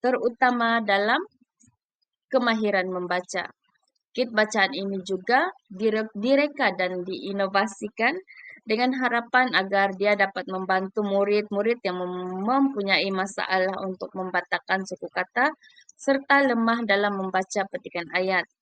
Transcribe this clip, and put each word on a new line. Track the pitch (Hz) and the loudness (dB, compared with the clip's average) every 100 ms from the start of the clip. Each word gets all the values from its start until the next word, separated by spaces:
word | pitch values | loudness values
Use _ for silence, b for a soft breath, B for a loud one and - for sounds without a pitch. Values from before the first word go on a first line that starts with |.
terutama | 247 254 233 233 254 247 226 233 | 2 2 0 2 2 2 2 0
dalam | 208 196 208 277 403 _ _ _ _ _ _ _ _ _ _ | 2 2 2 0 -2 _ _ _ _ _ _ _ _ _ _
kemahiran | 254 240 220 214 196 185 | 0 2 0 0 0 -2
membaca. | 185 180 180 185 180 175 - _ _ _ _ _ - | -4 -4 -4 -4 -8 -8 -14 _ _ _ _ _ -4
Kit | 240 | -2
bacaan | 220 214 220 190 | 0 0 2 0
ini | 185 196 196 180 | 0 -4 -6 -4
juga | 185 185 254 349 - _ | -6 2 2 2 -4 _
dire-, | 190 220 214 220 202 | -2 0 0 -4 -4
direka | 226 277 294 294 226 | 2 2 2 0 -2
dan | 180 180 180 185 | 0 -4 -4 -6
diinovasikan | 156 185 196 196 196 214 - 214 - 233 349 - B B B 226 | -8 -6 -2 0 0 -2 -4 -10 -2 -2 -2 -10 B B B -4
dengan | 220 254 262 | 0 0 0
harapan | 254 233 233 254 240 170 | 0 0 0 2 4 2
agar | 190 196 196 190 | 2 2 2 2
dia | 202 | 2
dapat | 202 196 190 185 | 2 0 -2 -6
membantu | 190 185 190 190 214 | -6 0 0 0 -4
murid-murid | 202 196 202 208 214 202 214 240 | 0 2 2 2 0 -2 0 0
yang | 190 180 | -4 -4
mem-, | 180 180 180 185 208 | -4 -6 -6 -4 0
mempunyai | 269 277 240 196 180 196 | 2 2 0 0 2 2
masalah | 190 196 - - 190 185 190 | -2 -4 -4 -2 0 0 -2
untuk | 190 185 - | -6 -8 -10
membatakan | 190 185 180 - 175 - 185 190 | -8 -4 -4 -2 -6 -2 -2 -2
suku | 185 175 | -10 -8
kata | - 185 - 190 - b b b _ | -6 -4 0 0 -2 b b b _
serta | - 269 269 277 269 | 0 0 4 4 4
lemah | 233 226 233 226 | 4 2 0 2
dalam | 196 208 196 | 2 2 0
membaca | 190 185 185 208 196 | -2 -2 -2 -4 -4
petikan | - - 175 170 175 | -6 -8 -8 -4 -2
ayat. | 185 185 - _ | 0 0 -2 _